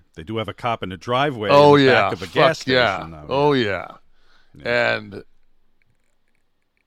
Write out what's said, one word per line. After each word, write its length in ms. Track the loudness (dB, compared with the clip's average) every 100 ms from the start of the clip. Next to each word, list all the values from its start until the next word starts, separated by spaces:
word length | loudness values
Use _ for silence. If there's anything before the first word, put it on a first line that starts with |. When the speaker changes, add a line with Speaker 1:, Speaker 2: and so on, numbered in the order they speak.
| _ -20
Speaker 1:
They 80 |
do 120 | -10 -8
have 140 | -8
a 40 |
cop 300 | -8 -6 -6
in 60 | -8
the 80 | -12
driveway 500 | -6 -2 -2 -4 2
Speaker 2:
Oh, 260 | 6 8 6
Speaker 1:
in 100 | 6
the 60 |
Speaker 2:
yeah. 80 | 4
Speaker 1:
back 100 | 0
of 80 | -4
a 40 | -6
gas 320 | 0 2 0
Speaker 2:
Fuck 80 | -2
yeah. 280 | 0 2 -2
Speaker 1:
station, 140 | -8
though, 140 | -16 -8
Speaker 2:
Oh, 240 | -2 0
Speaker 1:
yeah. 100 | 0 -2 -4 -10 -18 _ _ _ _ _
Speaker 2:
yeah. 120 | -12 -4
Speaker 1:
Yeah. 300 | -2 0 -4
Speaker 2:
And 260 | -8 -18 -20 _ _ _ _ _ _ _ _ _ _ _ _ _ _ _